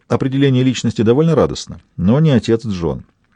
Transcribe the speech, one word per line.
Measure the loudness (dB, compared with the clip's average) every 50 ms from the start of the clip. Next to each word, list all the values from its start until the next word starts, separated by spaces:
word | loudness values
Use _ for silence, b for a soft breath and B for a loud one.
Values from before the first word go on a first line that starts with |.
| _ -4
определения | -4 -2 -2 -2 0 0 2 2 2 2 2
личности | 0 0 -2 -2 -4 -2 0 2
довольно | 2 2 2 2 2 2
радостно, | 2 0 0 -2 -6 -12 -14 -16 -18 -20 _ _
но | -2 0 2 2 2
не | 2 2
отец | 2 2 2 0 0 -2 -2
Джон. | -4 -6 -4 -4 -4 -4 -6 -10 _ _ _ _ _ _